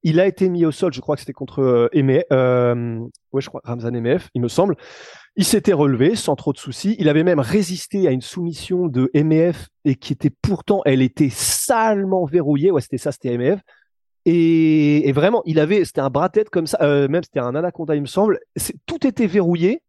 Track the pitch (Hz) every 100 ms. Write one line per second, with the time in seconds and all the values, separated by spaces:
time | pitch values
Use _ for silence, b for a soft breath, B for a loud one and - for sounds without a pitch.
0 | 165 160 196 190 185 175 165 143 185 131
1 | - 147 - 131 135 - 135 120 120 156
2 | 135 131 - 135 127 123 123 120 117 113
3 | 117 - _ 135 131 139 - 120 117 120
4 | 117 175 - 127 120 - 202 220 B B
5 | B B B - 196 214 202 170 147 123
6 | 143 220 - 143 - 135 - 123 190 226
7 | 151 147 180 160 117 190 175 185 - 202
8 | 180 131 - - 170 156 - 180 175 127
9 | 131 139 156 156 170 165 - _ 151 135
10 | - 143 147 - - 196 - 202 143 135
11 | 131 - 143 - - - - 233 220 208
12 | 190 190 160 170 143 143 170 165 - 131
13 | 147 139 131 120 123 196 _ b b _
14 | _ _ - 170 165 165 160 156 147 147
15 | 143 135 175 226 - 160 151 208 113 -
16 | 135 131 180 214 214 180 156 - 147 143
17 | 139 160 165 147 123 135 175 - 156 147
18 | 139 - 214 185 _ - - - - 339
19 | 269 - 220 190 170 175 175 285